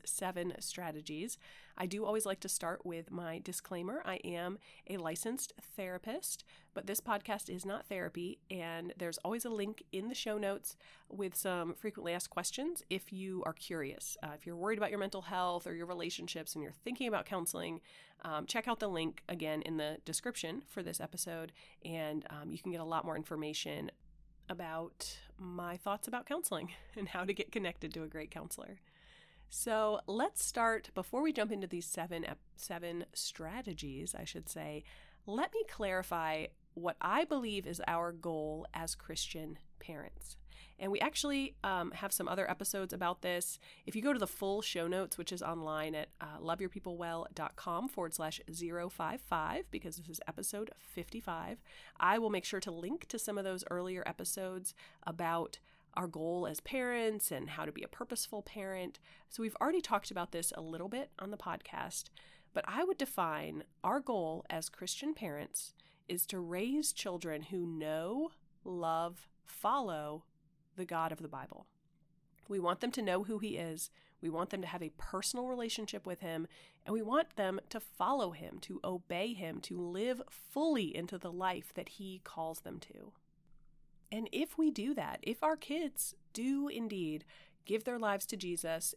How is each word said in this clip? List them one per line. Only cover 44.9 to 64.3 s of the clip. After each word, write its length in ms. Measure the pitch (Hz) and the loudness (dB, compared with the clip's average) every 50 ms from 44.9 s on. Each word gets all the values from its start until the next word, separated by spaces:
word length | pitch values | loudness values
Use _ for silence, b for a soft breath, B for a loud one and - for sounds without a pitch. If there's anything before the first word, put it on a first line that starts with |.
| 180 190 190 - - - | 4 2 2 0 -2 -4
which 140 | 170 - | -2 -4
is 100 | 185 175 | -2 -2
online 540 | - 160 165 170 160 156 156 156 156 156 160 | 0 0 0 0 0 0 0 0 0 0 0
at, 140 | 151 151 - - - | 0 -2 -4 -6 -10
uh, 180 | - 151 151 156 | -10 -10 -8 -6
love 220 | 160 160 170 180 | 0 0 0 2
your 80 | 196 180 | 0 -2
people 280 | - 202 - 185 175 170 | -4 -4 -6 -4 -4 -2
well 300 | 175 170 165 165 165 - - | -2 -2 -2 -2 -2 -4 -4
dot 220 | - 156 - - | -2 -4 -4 -4
com 320 | - - 185 170 170 240 269 | -4 -2 0 0 2 0 0
forward 260 | - - 175 165 - | 0 0 -2 0 0
slash 260 | - 160 156 - - - - | 0 -2 -2 -2 -4 -8 -6
zero 360 | 160 165 175 170 170 175 175 180 | -6 -4 -4 -2 -2 -2 -2 -2
five 320 | - - 170 170 170 170 | -2 -2 -2 -2 -2 -2
five, 440 | - - 175 165 156 160 - - 381 - | -2 0 2 2 2 2 0 -2 -2 -4
because 260 | - - - 170 160 175 | -6 -6 -6 -4 -8 -8
this 120 | 160 170 | -8 -8
is 120 | 160 - - - | -8 -8 -6 -6
episode 440 | 156 - 196 - - 208 220 214 - - | -6 -4 -2 -2 -2 -2 -4 -4 -6 -14
fifty-five, 840 | - - - 180 170 - - 226 - 190 170 160 170 175 233 - B B B B B B B B | -16 -10 -8 -8 -8 -6 -6 -6 -4 -2 -2 -2 -2 -4 -6 -8 B B B B B B B B
I 200 | - 180 202 233 | 8 8 10 8
will 100 | 226 214 | 8 4
make 160 | 208 214 208 | 4 2 2
sure 140 | - - 190 | 2 -2 0
to 120 | - 190 | -2 -2
link 360 | 170 170 170 196 285 349 - - | -4 -4 -2 -2 -2 -2 -4 -4
to 100 | - 220 | -4 -2
some 200 | - 220 208 202 | 0 0 2 2
of 60 | 190 | 2
those 200 | 190 185 185 - - | 2 0 0 0 0
earlier 320 | 175 180 180 185 185 180 - | 0 0 0 0 0 0 -2
episodes 680 | - - - 185 - - 196 190 185 185 185 185 - - B B B B B - | -2 -2 -2 -2 -2 0 0 0 -2 -2 -4 -4 -6 -8 B B B B B -4
about 540 | 170 165 165 175 165 165 170 170 - - - b b b b b b - | -4 -2 0 2 4 4 4 2 0 -4 -10 b b b b b b -2
our 120 | - 180 170 | 0 0 0
goal 380 | - 156 160 165 175 180 175 | 0 0 2 2 2 2 2
as 140 | - 156 - | 0 0 -2
parents 720 | - - 262 262 247 247 247 240 226 220 220 202 - - | -4 -2 0 0 2 2 2 4 4 4 4 4 2 2
and 180 | 160 131 - 147 | 2 0 -2 -2
how 160 | 151 160 156 | -2 -2 -2
to 60 | 151 | -4
be 100 | - - | -2 -4
a 60 | - - | -6 -8
purposeful 560 | - - 247 - 240 - - - - 208 208 | -6 -8 -6 -4 -2 -2 -2 -2 -4 -6 -6
parent. 560 | - - 220 190 190 190 185 180 175 - - B B B B B B | -6 -8 -6 -4 -2 -2 -2 -2 -4 -6 -8 B B B B B B
So 120 | - - | -6 -2
we've 160 | 226 220 - - | -2 -2 2 4
already 220 | - 285 339 359 | 4 6 6 6
talked 300 | - - 220 196 - - | 6 6 4 4 4 2
about 200 | 202 185 175 - | -2 -2 -2 0
this 220 | - 170 170 - - | 0 2 2 2 0
a 60 | - | 0
little 280 | 160 160 165 160 175 190 | -4 -4 -4 -2 -2 -2
bit 200 | 226 262 277 - - - | -2 -2 -4 -4 -6 -8
on 140 | 190 196 | -6 -6
the 60 | 208 - | -6 -4
podcast, 680 | - 185 170 - - - - 147 - 165 - - - - B B B B B B B B - | -2 -2 -2 -2 -4 -6 -4 -2 -2 -2 -2 -4 -6 -6 B B B B B B B B 0
but 100 | - - - | 0 0 2
I 160 | 196 262 349 | 2 2 4
would 160 | 370 392 - | 4 4 4
define 640 | 269 269 - - 175 160 156 151 151 156 156 156 156 - - - - | 2 0 4 2 4 4 4 2 0 -2 -4 -4 -6 -8 -12 0 2
our 160 | 185 233 285 | 4 4 4
goal 460 | 269 - 233 196 165 160 | 4 2 2 2 2 2